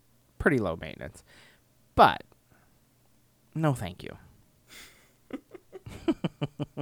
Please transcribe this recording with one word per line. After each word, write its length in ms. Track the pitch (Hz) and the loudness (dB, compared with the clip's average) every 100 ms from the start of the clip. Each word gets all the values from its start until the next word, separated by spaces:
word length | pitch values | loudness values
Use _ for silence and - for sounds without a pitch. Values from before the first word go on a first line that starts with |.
| _ _ _ _ | _ _ _ _
pretty 180 | 202 135 | 2 2
low 180 | 95 85 | 0 -4
maintenance. 480 | 78 - 64 - - - - _ _ _ _ | -10 -12 -14 -16 -20 -20 -20 _ _ _ _
But, 300 | - 156 - - - _ - _ _ _ _ _ _ _ _ _ | 6 6 6 -10 -20 _ -20 _ _ _ _ _ _ _ _ _
no 200 | 156 160 | 0 2
thank 280 | 123 95 - | 2 -4 -10
you. 140 | - - - - - _ _ - - - - _ _ | -14 -14 -20 -20 -20 _ _ -20 -20 -20 -20 _ _
<laughs> 60 | - _ - _ - - - - - - - 147 - 147 - | -14 _ -20 _ -20 -16 -4 -2 -2 -4 -4 -8 -6 -10 -8